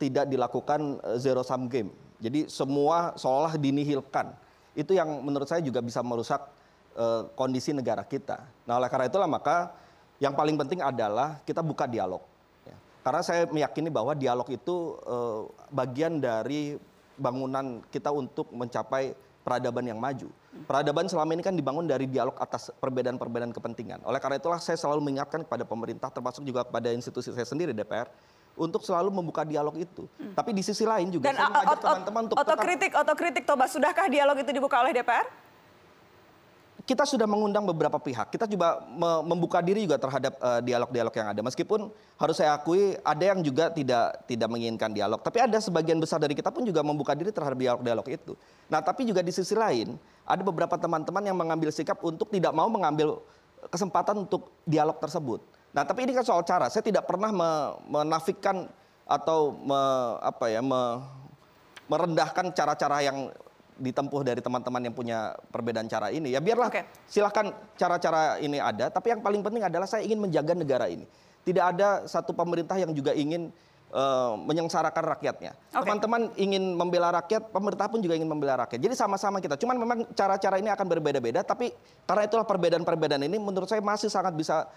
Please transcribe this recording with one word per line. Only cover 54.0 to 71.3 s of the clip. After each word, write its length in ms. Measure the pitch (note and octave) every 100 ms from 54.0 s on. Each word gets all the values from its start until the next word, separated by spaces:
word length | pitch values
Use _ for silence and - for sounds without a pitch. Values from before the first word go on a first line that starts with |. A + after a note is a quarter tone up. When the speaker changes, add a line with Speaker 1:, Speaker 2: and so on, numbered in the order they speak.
| F3+ G#3 G3
Speaker 1:
untuk 240 | F3+ - - -
dialog 320 | D#3 D3+ D#3+
tersebut. 400 | D3+ E3 C#3 G#2 - _ _
Nah, 160 | C#3 C#3+
tapi 160 | F#3
ini 80 | B3+
kan 80 | C#4
soal 240 | A#3+ F3
cara. 240 | - F3+ B2
Saya 160 | G#3
tidak 240 | A3 F3+ -
pernah 240 | F#3 G#3+
me-, 480 | G3 E3 D#3 B2+ - -
menafikan 800 | C#3+ D3+ D#3+ D#3+ - G3 F#3+ D3 - _ _ -
atau 480 | D3 - D#3+ D3 A2+
me-, 640 | C#3 C#3 C3+ C3 A#2+ G2+
apa 320 | - - A#2+
ya, 80 | A2
me-, 400 | C3+ B2+ B2 A#2+ C3+ C3+ C3+ - - - - - -
merendahkan 640 | - F3+ E3 D3+ - F3+
cara-cara 480 | - D3+ D#3 D3 C#3+
yang 320 | C#3 C3+ C3 - - - -
ditempuh 480 | - B2+ B2 C#3 C#3+
dari 160 | C3 A#2+
teman-teman 480 | C3 B2 A#2+ B2 B2
yang 80 |
punya 400 | A#2 A#2 A2+ G#2+ - -
perbedaan 400 | A#2+ A#2 A2+ A2
cara 240 | A2 G#2
ini. 160 | C#3 D3
Ya 80 | C3
biarlah, 320 | E3+ A3+ A3+
Speaker 2:
Oke. 160 | G3+ - - -
Speaker 1:
silahkan 400 | - G#3 A3 G#3 - -
cara-cara 640 | - F3+ F3 F3 D#3+ D#3 G2+
ini 240 | D3 C#3+
ada, 240 | A2+ G#2+ C3+
tapi 240 | - A#3
yang 80 | A#3
paling 240 | G3+ G#3
penting 240 | G3 A3+ F#3+
adalah 240 | E3+ F#3+
saya 160 | A3 G#3
ingin 160 | A3
menjaga 320 | G3+ D#3 D3+
negara 320 | F3 D3+ B2 G#2
ini. 240 | E2+ - - -